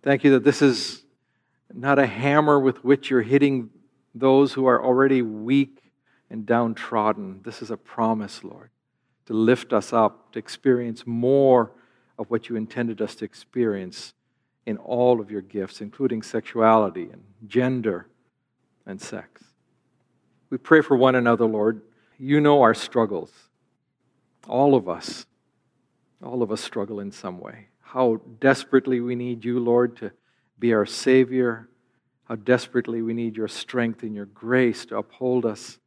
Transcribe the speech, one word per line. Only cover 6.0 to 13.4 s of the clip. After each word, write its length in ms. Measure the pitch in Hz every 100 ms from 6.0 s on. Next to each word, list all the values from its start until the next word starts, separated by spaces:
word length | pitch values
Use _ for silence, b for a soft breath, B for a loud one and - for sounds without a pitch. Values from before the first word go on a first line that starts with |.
| _ _ _
and 160 | 113 107
downtrodden. 960 | 120 117 107 - 113 107 104 98 95
This 200 | 120 -
is 80 | 110
a 60 | 113
promise, 680 | _ - 113 110 101 -
Lord, 260 | - - - _ _ _ _ _ _
to 60 |
lift 400 | 110 113 123 -
us 200 | 113 -
up, 400 | 117 107 - _
to 60 | 117
experience 680 | - - 135 123 120 113 120
more 680 | 117 123 139 135 123 113 b b b b b
of 120 | 104
what 180 | 113 -
you 80 | 113
intended 440 | 110 131 117 107
us 140 | 107 -
to 80 |
experience 920 | 107 -